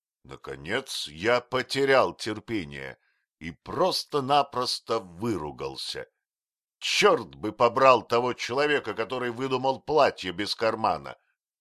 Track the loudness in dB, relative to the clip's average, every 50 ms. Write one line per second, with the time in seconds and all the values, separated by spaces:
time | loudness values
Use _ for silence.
0 | _ _ _ _ _ -20 -20 -16 -14 -14 -12 -12 -8 -6 -6 -6 -6 -8 -10 -10
1 | -10 -10 -12 -4 0 0 0 0 0 _ -4 -4 -4 -2 -2 0 4 6 6 6
2 | 6 4 0 -6 -8 -8 -8 -8 -8 -6 -4 -4 -4 -6 -10 -12 -12 -12 -14 -16
3 | _ _ _ _ _ _ _ _ -12 -12 -12 -12 _ -10 -4 -2 0 0 0 -4
4 | -6 -4 -4 -4 0 2 2 2 2 2 -2 -4 -4 -4 -4 -8 -4 -4 -4 -4
5 | -4 -6 -12 -6 -4 -4 -2 -2 -4 -8 -8 -8 -10 -10 -8 -10 -10 -10 -10 -10
6 | -12 -14 _ _ _ _ _ _ _ _ _ _ _ _ _ _ -6 -2 0 4
7 | 6 6 4 4 0 -6 -12 -8 -6 -6 0 2 2 2 4 6 8 8 8 8
8 | 4 2 0 0 2 0 -4 -4 -6 -4 -2 0 0 2 0 0 -2 -4 -6 -6
9 | -6 -6 -4 -4 -4 -4 -4 -4 -4 -2 -2 0 0 -2 -2 -2 -4 0 4 4
10 | 4 4 2 0 -6 -6 -4 -4 -6 -6 -4 -2 0 0 0 2 0 0 0 0
11 | -4 -10 -14 -16 _ _ _ _ _ _ _ _